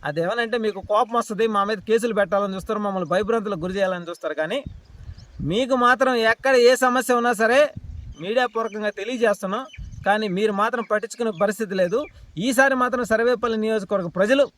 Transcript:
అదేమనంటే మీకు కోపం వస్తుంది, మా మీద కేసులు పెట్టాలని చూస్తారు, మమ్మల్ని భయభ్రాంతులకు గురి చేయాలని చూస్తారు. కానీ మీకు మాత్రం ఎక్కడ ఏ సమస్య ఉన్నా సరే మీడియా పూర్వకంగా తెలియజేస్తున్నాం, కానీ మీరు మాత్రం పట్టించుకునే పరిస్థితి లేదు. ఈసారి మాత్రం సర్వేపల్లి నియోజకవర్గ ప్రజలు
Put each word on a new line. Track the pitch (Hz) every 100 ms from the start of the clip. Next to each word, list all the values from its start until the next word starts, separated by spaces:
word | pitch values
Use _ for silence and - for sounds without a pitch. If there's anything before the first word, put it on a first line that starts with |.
| 135
అదేమనంటే | 147 170 233 233 240 220
మీకు | 190 180
కోపం | 208 214 233
వస్తుంది, | - 190 226 208
మా | 202
మీద | 214 180
కేసులు | 226 233 208
పెట్టాలని | 190 196 202 190
చూస్తారు, | - 202 208
మమ్మల్ని | 190 165 180
భయభ్రాంతులకు | 208 233 214 196 180
గురి | 190
చేయాలని | 190 180 170
చూస్తారు. | 175 165 147
కానీ | 156 247 269 - _ - - - - - 135
మీకు | 196 254 254 240
మాత్రం | 247 254 247 220
ఎక్కడ | 226 269 262 240
ఏ | 254 254
సమస్య | 247 254 247
ఉన్నా | 240 208
సరే | 220 254 294 - - - - -
మీడియా | 170 233 247
పూర్వకంగా | 226 220 208 214 202
తెలియజేస్తున్నాం, | 202 247 226 202 190 208 262 - - - -
కానీ | 214 214 180
మీరు | 214 196
మాత్రం | 220 240 233
పట్టించుకునే | 214 220 - 226 170
పరిస్థితి | 202 208 214 190
లేదు. | 180 220 302 - - - 226
ఈసారి | 240 269 269
మాత్రం | 247 247 233
సర్వేపల్లి | 220 233 240 233 220
నియోజకవర్గ | 214 220 196 202 175 -
ప్రజలు | 208 269 262